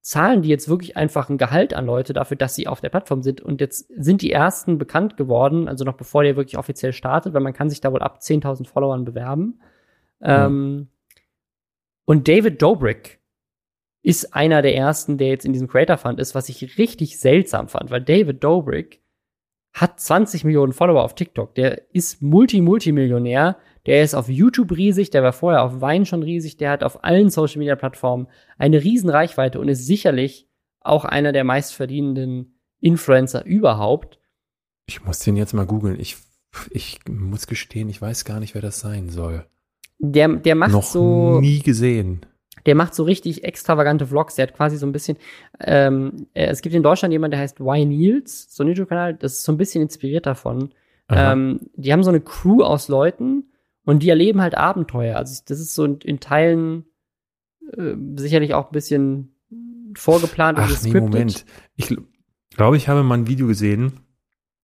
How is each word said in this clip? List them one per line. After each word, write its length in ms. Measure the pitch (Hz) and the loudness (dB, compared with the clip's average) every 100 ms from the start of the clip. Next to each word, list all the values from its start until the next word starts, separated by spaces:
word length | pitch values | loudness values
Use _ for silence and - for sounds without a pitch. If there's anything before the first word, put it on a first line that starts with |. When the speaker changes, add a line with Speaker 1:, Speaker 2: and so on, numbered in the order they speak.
Speaker 1:
zahlen 380 | - 151 180 240 | -4 0 2 2
die 80 | 156 | 2
jetzt 180 | 147 147 | 0 0
wirklich 300 | 175 175 - | -4 -4 -4
einfach 320 | 156 151 127 | -2 -2 -4
ein 80 | 139 | -2
Gehalt 380 | 120 147 262 - | 0 0 0 -2
an 100 | 123 | -4
Leute 280 | 123 131 | -4 -4
dafür, 220 | 135 131 139 | -6 -4 -4
dass 200 | 127 - | -4 -4
sie 100 | - | -8
auf 160 | 131 | -8
der 80 | - | -6
Plattform 320 | 185 - 135 | -6 -4 -4
sind. 180 | 131 131 | -4 -6
Und 220 | - 139 | -8 -4
jetzt 260 | 139 - _ 233 | -4 -6 _ -4
sind 280 | 143 196 | 2 2
die 80 | - | 2
ersten 480 | 143 165 - - 160 | 2 0 0 -4 -4
bekannt 360 | 143 160 208 - | -2 -2 -4 -4
geworden, 520 | 131 120 135 165 165 | -2 2 2 0 -4
also 180 | 131 135 | -6 -6
noch 80 | |
bevor 300 | 127 127 147 | -8 -2 2
der 120 | 147 139 | 2 0
wirklich 220 | 135 - | -4 -8
offiziell 340 | 139 - 131 | -10 -6 -6
startet, 440 | 131 131 151 185 151 | -6 -2 -2 -2 -2
weil 60 | |
man 120 | 135 | -4
kann 160 | 127 151 | -4 -4
sich 120 | 147 | -2
da 100 | 135 | -4
wohl 100 | 131 | -2
ab 180 | 143 _ | -4 _
zehntausend 480 | - 151 139 131 131 | -2 -2 -2 -8 -6
Followern 380 | - 139 127 117 | -2 -2 -2 -6
bewerben. 540 | 123 123 143 208 - _ _ _ _ _ _ | -8 -6 -4 -6 -8 _ _ _ _ _ _
Speaker 2:
Ja. 280 | - 139 139 | 2 4 4
Speaker 1:
Ähm, 400 | 139 139 143 139 _ _ _ _ _ _ _ _ _ _ _ - | 0 -4 -6 -12 _ _ _ _ _ _ _ _ _ _ _ 2
und 220 | 156 135 | 2 6
David 360 | 185 220 147 | 4 4 2
Dobrik 560 | 151 208 123 - - _ _ _ _ _ _ _ _ _ | 2 2 -2 -4 -14 _ _ _ _ _ _ _ _ _
ist 320 | - 170 - | 0 0 -2
einer 300 | 139 156 156 | 0 2 4
der 120 | 139 - | 2 0
ersten, 440 | 139 151 - 143 | -2 -2 -4 -2
der 80 | 135 | -2
jetzt 180 | 135 135 | -2 -4
in 80 | |
diesem 140 | 131 127 | -4 0
Creator 300 | 127 - 175 | 0 2 0
Fund 220 | 127 120 | -2 -6
ist, 140 | 131 | -6
was 160 | 135 127 | -6 -10
ich 300 | 127 131 - | -14 -10 -2
richtig 400 | 226 - 156 - | -2 -2 -8 0
seltsam 480 | 127 160 185 - - | 4 4 2 -6 -6
fand, 240 | - 127 | -8 -6
weil 100 | 127 | -6
David 420 | 127 180 175 135 | 2 2 2 0
Dobrik 600 | 143 175 139 135 165 _ _ _ _ _ _ _ _ | 0 0 0 -6 -8 _ _ _ _ _ _ _ _
hat 280 | - 180 - | -4 -4 -2
zwanzig 440 | - 170 214 165 | 0 2 2 0
Millionen 300 | 156 147 135 | 0 2 2
Follower 300 | 127 175 151 | 2 4 4
auf 100 | 117 | 2
TikTok. 400 | - 175 - 107 | -4 -8 -6 -8
Der 400 | - 131 - _ | -2 -2 -2 _
ist 300 | 180 170 - | -4 -4 -6
Multi-Multimillionär, 1300 | 143 170 247 202 170 214 165 147 131 120 120 127 165 185 _ _ - | 4 6 6 4 4 2 2 2 2 0 0 2 2 -2 _ _ 2
der 180 | 139 | 4
ist 100 | 151 | 4
auf 160 | 143 120 | 0 -4
YouTube 420 | 131 233 247 196 | 4 4 4 -2
riesig, 380 | 165 202 190 202 | 0 0 0 0
der 140 | 143 | 2
war 100 | 127 | 2
vorher 300 | - 175 151 | 0 2 2
auf 180 | 123 127 | 2 -2
Vine 240 | 135 170 196 | -2 0 0
schon 180 | 175 | -2
riesig, 340 | 156 170 160 - | -4 -6 -8 -6
der 120 | 143 | -4
hat 120 | 143 | -2
auf 200 | 143 - | -4 -4
allen 260 | - 180 208 | 0 4 4
Social-Media-Plattformen 1000 | 160 151 147 143 139 135 - 127 123 131 _ _ _ | 2 -2 -2 -4 -2 -4 -4 -4 -4 -8 _ _ _
eine 260 | 143 156 | 2 4
riesen 260 | 160 240 185 | 2 0 2
Reichweite 500 | 147 170 - 131 127 | 2 0 0 -2 -2
und 80 | 143 | -2
ist 160 | 131 127 | -2 0
sicherlich 640 | 202 185 131 135 - _ _ _ _ | 0 2 0 -2 -6 _ _ _ _
auch 220 | - 147 - | 0 0 2
einer 260 | 143 147 | 0 0
der 120 | 139 | 0
meistverdienenden 1120 | 131 131 143 - 131 143 143 135 131 127 123 _ _ _ | 0 0 -4 -8 -6 -4 -4 -4 -6 -8 -10 _ _ _
Influencer 680 | 165 170 - 131 131 - - | 2 2 4 4 4 -4 -2
überhaupt. 760 | 208 190 107 107 151 - _ _ _ _ _ _ _ - | 2 2 2 0 -2 -4 _ _ _ _ _ _ _ -20
Speaker 2:
Ich 160 | - | -12
muss 160 | 95 85 | -10 -4
den 160 | - 101 | -2 0
jetzt 160 | 104 | -2
mal 120 | 110 92 | -4 -2
googeln. 340 | 107 104 87 | -2 -4 -6
Ich, 180 | - - _ _ _ - - | -10 -14 _ _ _ -20 -12
ich 300 | 123 - - - | -12 -12 -16 -12
muss 380 | 107 95 104 - | -8 -8 -8 -10
gestehen, 420 | 113 - 110 107 | -10 -10 -10 -8
ich 120 | 101 | -8
weiß 240 | 104 117 - | -8 -8 -8
gar 140 | 107 | -10
nicht, 160 | 107 107 | -8 -10
wer 60 | |
das 180 | 104 - | -10 -10
sein 300 | 107 101 90 | -10 -8 -8
soll. 360 | 85 85 82 - _ _ _ - _ | -8 -6 -8 -12 _ _ _ -20 _
Speaker 1:
Der, 280 | 147 147 156 | 0 2 2
der 280 | 160 160 160 | 2 2 2
macht 160 | 190 | 4
Speaker 2:
Noch 120 | 202 | 2
Speaker 1:
so 560 | - 175 175 175 175 131 | 0 0 2 4 4 4
Speaker 2:
nie 200 | 139 143 | 4 2
gesehen. 640 | 143 113 123 113 92 90 - _ _ - - | 0 2 2 0 -2 -8 -12 _ _ -2 2
Speaker 1:
der 100 | 147 | 4
macht 180 | 170 - | 2 -2
so 80 | |
richtig 400 | 160 185 170 151 | 0 0 -2 -8
extravagante 640 | 180 - - 156 147 147 135 | -10 -8 -2 2 2 0 0
Vlogs. 280 | 139 156 - | -2 -2 -4
Der 120 | 131 | -4
hat 80 | - | -2
quasi 220 | 151 151 | -4 -2
so 80 | 143 | -6
ein 60 | |
bisschen, 260 | 143 - 147 - - - _ | -6 -6 -10 -12 -20 -20 _
ähm, 680 | - 143 135 135 135 - - | 0 2 4 0 -4 -8 -12
äh, 120 | - - | -4 -2
es 140 | 127 | -2
gibt 120 | 170 165 | -2 2
in 80 | |
Deutschland 280 | 151 185 185 | 2 2 0
jemanden, 200 | 160 156 | -2 -2
der 80 | 143 | -4
heißt 180 | 139 _ | -6 _
Y 280 | 131 143 147 | -2 0 0
Niels, 640 | 143 180 269 - - - - | 2 2 2 -4 -20 -18 -4
so 80 | |
ein 40 | 147 | -2
YouTube-Kanal, 440 | 175 185 175 175 160 | -2 -4 -4 -4 -6
das 180 | 139 | -8
ist 100 | - | -6
so 80 | - | -4
ein 60 | 156 | -2
bisschen 240 | 196 165 | -2 -2
inspiriert 420 | 151 - 135 160 143 | -4 -6 -6 -4 -4
davon. 480 | 131 123 123 139 _ _ _ - | -4 -6 -6 -8 _ _ _ 0
Speaker 2:
Aha. 260 | 123 139 | 2 4
Speaker 1:
Ähm, 260 | 135 131 - - - | 2 0 -4 -10 -8
die 180 | 135 | 2
haben 100 | 156 | 4
so 60 | 185 | 4
eine 120 | 165 | 2
Crew 420 | - - 185 233 | 0 -2 4 4
aus 240 | - 147 - | 4 0 0
Leuten 580 | 135 160 180 247 277 - _ _ _ - | 2 2 0 -2 -2 -6 _ _ _ 2
und 160 | 147 | 4
die 80 | 170 | 4
erleben 320 | 160 190 202 | 4 4 2
halt 140 | 180 - | 0 2
Abenteuer. 600 | 165 190 156 123 117 - | 0 0 -4 -2 -2 -4
Also 240 | 131 131 - | -8 -12 -10
das 120 | 147 | -10
ist 160 | 160 - | -8 -2
so 100 | 147 | -2
in, 120 | 143 | -2
in 200 | - 143 | -6 -8
Teilen, 640 | - 147 165 165 160 165 160 _ _ _ _ _ _ _ 311 - | -2 2 2 2 -2 -6 -12 _ _ _ _ _ _ _ -18 -8
äh, 160 | 165 - 139 143 | -8 -8 -10 -8
sicherlich 380 | 143 156 147 - | 0 0 2 -2
auch 120 | 139 | -2
ein 60 | |
bisschen 600 | 147 - 143 139 139 131 _ _ 233 240 240 233 208 | -8 -2 0 0 -2 -10 _ _ -18 -18 -18 -18 -4
vorgeplant 600 | - 170 165 - 160 151 | 2 4 2 0 0 2
und 60 | |
Speaker 2:
Ach, 40 | 104 | 0
nee, 40 | |
Speaker 1:
gescriptet. 280 | - 113 117 | 0 2 2
Speaker 2:
Moment. 440 | 110 107 117 98 - - _ - | 2 0 0 -4 -14 -20 _ -12
Ich 100 | - | -6
gl-, 160 | 120 - _ _ _ _ - | -6 -8 _ _ _ _ 0
glaube, 220 | 107 147 | 4 4
ich 100 | 135 | 2
habe 160 | 143 | 2
mal 140 | 135 120 | 2 2
ein 100 | 113 | 0
Video 200 | 131 123 | 0 0
gesehen, 520 | 104 104 104 131 131 _ _ _ _ _ _ | 0 0 0 -2 -6 _ _ _ _ _ _